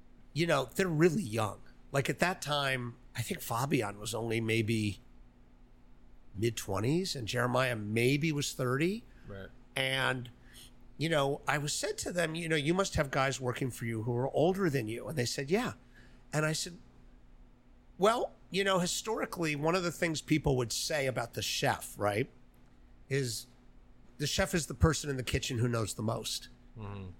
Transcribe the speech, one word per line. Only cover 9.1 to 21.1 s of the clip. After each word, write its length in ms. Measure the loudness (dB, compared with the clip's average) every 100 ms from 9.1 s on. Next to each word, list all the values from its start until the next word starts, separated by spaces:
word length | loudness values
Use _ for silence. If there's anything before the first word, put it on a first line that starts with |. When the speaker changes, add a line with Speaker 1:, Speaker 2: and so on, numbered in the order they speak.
| -20 -16
Speaker 2:
Right. 220 | -14 -14 -18 -8 -2
Speaker 1:
And, 540 | 0 2 0 0 -6 -14 -20 -20 -20 -20 -20 -4
you 120 | 0
know, 320 | 2 2 0 0
I 120 | 0
was 140 | 0
said 260 | -2 -4 -4
to 140 | -4
them, 220 | 0 0
you 140 | -2 0
know, 80 | 0
"You 180 | 2
must 200 | 2 2
have 160 | 0 0
guys 300 | 2 2 0
working 300 | -4 -2 -4
for 140 | -4
you 180 | -4 -2
who 120 | -2 0
are 140 | 0
older 400 | 4 4 4 2
than 180 | 0 -2
you." 180 | -6 -6
And 80 | -2
they 60 | -2
said, 240 | -2 0
"Yeah." 220 | 0 0 -8 -18 -20 -20 -20 -4
And 120 | 0 0
I 60 |
said, 240 | -2 -6 -10 -20 -20 -20 -20 -20 -20 -20 -20 -20 -20 -20 4
"Well, 340 | 4 4 0 -6 -6
you 140 | 0
know, 140 | 4 4
historically, 760 | 2 -2 -2 -4 -4 -2 -2 2
one 180 | 2
of 80 | 2
the 100 | 0
things 280 | 0 0 0
people 360 | 0 2 4 2
would 160 | 0
say 340 | -2 -2 0
about 280 | 0